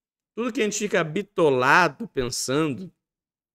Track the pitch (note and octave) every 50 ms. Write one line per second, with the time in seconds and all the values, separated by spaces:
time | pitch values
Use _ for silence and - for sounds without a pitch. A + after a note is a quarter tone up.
0 | _ _ _ _ _ _ _ G#3 A#3+ B3 A3 C4+ G#3+ G#3 G3+ - G#3+ G3 - F#3
1 | E3 D#3 D3+ G3+ G3 - _ - E3+ D3 C3+ B2+ B2 C#3 D#3 F3 F3+ D#3+ C#3 -
2 | A#3 - _ C#3 B2 A#2+ A#2+ - - - C3 D3 D#3+ D3+ B2+ F#2+ F#2+ E2 - _
3 | _ _ _ _ _ _ _ _ _ _